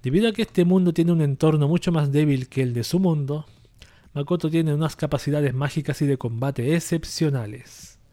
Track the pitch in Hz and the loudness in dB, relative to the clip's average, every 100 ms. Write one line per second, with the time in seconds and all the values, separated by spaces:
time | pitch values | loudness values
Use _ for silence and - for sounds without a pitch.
0 | 131 160 226 208 214 - 175 185 180 165 | 0 0 0 0 -2 2 4 4 4 2
1 | 170 170 147 135 156 151 143 170 - 165 | 2 2 2 2 2 4 2 2 0 0
2 | 143 143 151 135 127 135 131 120 110 175 | 2 2 2 0 -2 -2 -2 -2 -2 0
3 | 185 156 139 151 - - - _ - - | 2 0 -2 -6 -10 -20 -20 _ -20 -20
4 | - 143 143 175 160 165 160 147 160 - | -12 -8 -4 -2 0 0 0 0 -2 -2
5 | 151 143 - 147 143 127 143 - 139 135 | -4 -2 -2 0 0 0 -2 -4 -4 -2
6 | 143 135 120 113 131 139 120 165 - 160 | 0 0 -2 -4 -4 -2 0 0 0 -4
7 | - - 156 135 98 120 - - - - | -4 -2 -2 -2 -6 -12 -18 -20 -20 -20
8 | _ | _